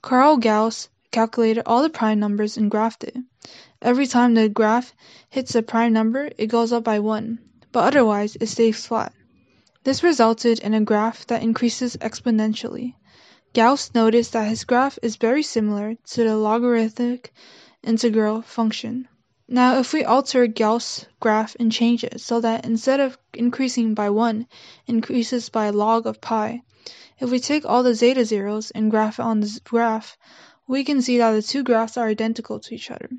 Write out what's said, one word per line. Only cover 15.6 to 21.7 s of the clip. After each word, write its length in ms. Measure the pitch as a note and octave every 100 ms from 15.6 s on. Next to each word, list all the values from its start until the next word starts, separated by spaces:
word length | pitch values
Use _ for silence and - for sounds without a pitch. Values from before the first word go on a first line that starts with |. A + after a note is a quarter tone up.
| G#3+ G#3 G#3 A#3 -
to 120 | -
the 120 | A3+ G#3+
logarithmic 960 | G#3+ A3+ A#3+ A#3 A3 G#3+ A#3+ B3 - _ - - - _
integral 600 | - A3+ A#3+ A3 G#3+ A3
function. 680 | A#3 - A3+ A3 A3 A#3+ B3+ _ _ _ _
Now, 300 | B3 B3 C4
if 160 | B3
we 100 | D#4
alter 420 | - B3 C4+ C4 A#3+
Gauss' 600 | A3 G#3+ A#3 - - - _
graph 380 | A3+ G#3+ A3 -
and 140 | A#3